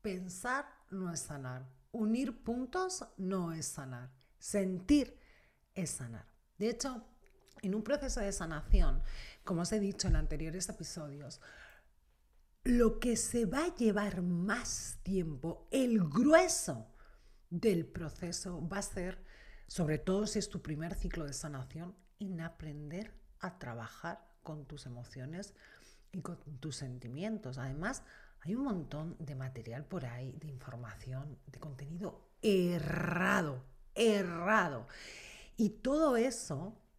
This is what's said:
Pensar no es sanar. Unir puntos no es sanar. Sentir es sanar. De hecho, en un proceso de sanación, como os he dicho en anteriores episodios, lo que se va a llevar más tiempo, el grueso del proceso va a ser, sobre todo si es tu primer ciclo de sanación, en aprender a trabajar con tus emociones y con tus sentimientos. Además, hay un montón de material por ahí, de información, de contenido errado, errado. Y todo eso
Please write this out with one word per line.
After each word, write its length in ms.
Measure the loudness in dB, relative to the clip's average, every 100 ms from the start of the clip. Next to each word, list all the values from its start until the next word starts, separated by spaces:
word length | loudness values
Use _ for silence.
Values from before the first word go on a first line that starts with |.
Pensar 640 | -4 -4 -6 -6 -2 -2 -4 -14 -10
no 220 | -6 -4
es 60 | -4
sanar. 500 | -6 -8 -8 -8 -12 -18 _
Unir 540 | 0 2 2 0 -4
puntos 600 | -4 -4 -2 -2 -2 -2 -10 -6
no 360 | -2 0 -2
es 140 | -4 -6
sanar. 460 | -6 -8 -10 -12 -18 _ _
Sentir 800 | -2 0 0 -2 6 6 6 -6 -20 -20 _ _ _
es 160 | -4 -4
sanar. 360 | -4 -8 -10 -14 -20 _ _
De 140 | -2
hecho, 340 | -2 -4 -6 -12 -20 -20 _ _ -8
en 120 | -2
un 80 | -2
proceso 380 | 0 0 0 -2
de 100 | -2
sanación, 720 | -2 -4 -6 6 8 10 8 2 -4 -10 -14
como 200 | -2 0
os 100 | 2
he 80 | 2
dicho 260 | 2 0 4
en 80 |
anteriores 540 | 4 4 0 -4 -4 -6
episodios, 720 | -6 -8 -8 -8 -10 -12 -14 -18 -20 -20 -20 _ _ _ _ _ _ _ _
lo 380 | 4 8 8 6
que 160 | 2 2
se 300 | 0 2 2
va 180 | 2
a 100 | 0
llevar 480 | 4 4 4 2 0
más 800 | 0 2 2 0 -2 -6 -6 -8
tiempo, 640 | -2 0 0 -4 -6 -6 -2
el 260 | 2 4 4 4
grueso 760 | 4 8 8 8 2 -2 -6 -8 -18 -20 -20 -20 -20 -8
del 360 | 2 4 4 0
proceso 800 | -6 -8 -8 -8 -6 -6 -6 -4
va 100 | -4
a 40 |
ser, 420 | -4 -4 -4 -6 -14 -20 -20 -18 -10
sobre 320 | -2 2 2
todo 300 | 2 0 2
si 100 | 0
es 100 | -2
tu 140 | -6
primer 320 | -4 -4 -4
ciclo 300 | -2 -2 -2
de 80 | -4
sanación, 640 | -6 -6 -6 -8 -10 -10 -12 _ _
en 200 | -6 -4
aprender 800 | -6 -8 -10 -8 -8 -8 -10 -14 -20 -8
a 160 | -8 -8
trabajar 680 | -8 -8 -10 -8 -8 -8 -14 _
con 220 | -12 -12 -12
tus 200 | -14 -12
emociones 680 | -12 -12 -12 -10 -10 -10 -16 -20 -20 -20 -20 -10
y 100 | -8
con 160 | -8 -10 -12 -8
tus 160 | -6 -6
sentimientos. 840 | -6 -6 -8 -4 -4 -4 -6 -6
Además, 460 | -4 -2 -4 -4 -10 -20 -20 -12
hay 140 | -4
un 80 | -2
montón 540 | 0 -2 -4 -6 -6 -8
de 160 | -8
material 500 | -6 -6 -8 -8 -10
por 220 | -6 -6 -6
ahí, 260 | -6 -8 -10
de 80 | -12
información, 920 | -12 -10 -10 -10 -12 -8 -8 -8 -12 -16
de 120 | -12
contenido 720 | -12 -10 -8 -6 -6 -8 -20 _
errado, 1200 | 6 6 6 2 0 0 2 4 4 4 2 -2 -10 -20 -10
errado. 920 | 4 6 6 2 -2 4 4 4 -2 -8 -14 -16 -16 -16 -18 -20 2
Y 140 | 2
todo 460 | 2 2 6 6 6
eso 640 | 4 0 -4 -4 -6 -10 _